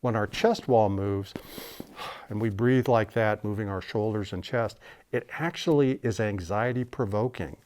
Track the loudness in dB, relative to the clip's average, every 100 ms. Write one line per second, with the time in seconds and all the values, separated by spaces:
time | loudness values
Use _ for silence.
0 | 0 0 0 2 2 2 4 4 6 2
1 | 0 -2 -4 -12 -14 -16 -16 -16 -18 -14
2 | -14 -14 -8 -2 -2 2 4 4 6 4
3 | 4 2 2 2 -2 -4 -2 -4 -4 -2
4 | 0 -2 -4 -8 -4 -2 -2 -6 -20 -20
5 | _ -6 -6 -6 -6 -4 2 4 4 2
6 | -2 0 -2 -2 -2 -2 0 -2 -4 -4
7 | -2 0 -2 -4 -10 -10